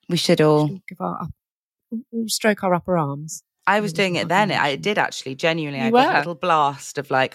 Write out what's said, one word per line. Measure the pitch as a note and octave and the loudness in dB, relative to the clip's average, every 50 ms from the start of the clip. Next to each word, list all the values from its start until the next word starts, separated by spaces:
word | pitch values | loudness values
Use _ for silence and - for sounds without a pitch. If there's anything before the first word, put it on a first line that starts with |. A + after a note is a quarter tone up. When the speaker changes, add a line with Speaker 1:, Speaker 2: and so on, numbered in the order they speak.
| _ - | _ -4
Speaker 1:
We | F3 | -2
should | D#3+ - - E3+ D#3 | -2 2 2 4 4
Speaker 2:
We | D#3 | 6
Speaker 1:
all. | D3+ D3+ D3+ D3+ | 4 6 4 2
Speaker 2:
should | D3 F#3+ | 0 -2
all | F#3 - | -8 -14
give | - F#3 - | -18 -12 -8
our | F#3 F3 - - F3 | -8 -6 -6 -8 -10
up-, | D#3+ - - _ _ _ _ _ _ _ _ _ _ A#3 A3+ - _ | -12 -12 -16 _ _ _ _ _ _ _ _ _ _ -12 -12 -10 _
all | A#3 A3+ A3+ | -8 -8 -6
stroke | G#3 - - - A3 G3+ - G3+ | -6 -6 0 0 0 0 2 0
our | F#3 F3+ | 0 0
upper | E3+ - F#3 F3+ E3+ | 0 0 0 0 0
arms. | D3+ C#3 C#3+ C#3+ D#3 D#3 - - - _ _ _ _ | 0 -2 -4 -8 -10 -12 -14 -16 -18 _ _ _ _
Speaker 1:
I | F#3+ G3 G#3+ | 0 2 2
was | G#3 F#3 D#3+ | 0 -2 0
Speaker 2:
Maybe | G3 G3 | 0 0
Speaker 1:
doing | F#3 G3+ | 0 0
Speaker 2:
some | - - | -2 0
Speaker 1:
it | |
then. | E3 F3 G3 G#3+ F#3+ | 0 2 2 2 2
Speaker 2:
hugging | C#3+ F#2 G#2+ | 2 0 0
Speaker 1:
I | D3 C#3 | 0 -2
Speaker 2:
action. | E3 | -2
Speaker 1:
did | D#3+ G3+ G#3+ F#3 | -4 -2 0 0
actually, | C#3 - - - - C3 C3+ | -2 -2 -4 -10 -10 -10 -6
genuinely. | - - E3 E3 E3 D3+ C#3+ C#3 C3+ | -2 -2 0 0 0 -4 -6 -4 -2
Speaker 2:
You | C3+ | 0
Speaker 1:
I | A3+ | 4
got | A#3 B3 C#4 | 4 4 4
a | E4+ | 4
Speaker 2:
were? | F4 D3 | 2 0
Speaker 1:
little | D3 E3+ F3 | 0 -2 -6
blast | - F#3 F3+ E3 D#3 D3 C#3 C#3 C#3 - - - C#3+ | -4 0 2 4 4 4 2 0 -4 -12 -10 -10 -10
of | C3+ - | -6 -2
like, | C#3 C3 C3 B2 | 0 0 0 0